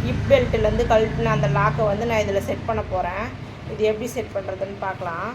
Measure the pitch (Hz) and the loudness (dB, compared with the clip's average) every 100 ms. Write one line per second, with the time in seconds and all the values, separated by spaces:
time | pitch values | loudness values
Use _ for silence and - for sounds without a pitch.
0 | - - - 269 240 226 214 220 226 226 | 0 0 4 4 6 2 2 2 4 4
1 | 220 220 226 214 208 202 208 214 214 202 | 4 0 0 2 2 2 2 2 0 2
2 | 233 220 208 196 - 208 - 214 214 185 | 0 0 2 0 -2 -4 -2 -4 -2 -2
3 | 175 190 240 - - - - 214 214 208 | -2 -4 -6 -8 -12 -12 -10 0 0 0
4 | 233 247 208 202 190 190 196 202 196 185 | -4 -6 -4 -6 -6 -6 -6 -4 -6 -4
5 | 180 170 202 | -6 -6 -6